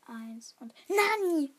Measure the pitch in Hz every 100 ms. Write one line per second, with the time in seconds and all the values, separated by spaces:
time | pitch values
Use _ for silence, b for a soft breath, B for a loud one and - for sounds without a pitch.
0 | - 226 226 226 - _ 233 - B 403
1 | 403 427 381 339 277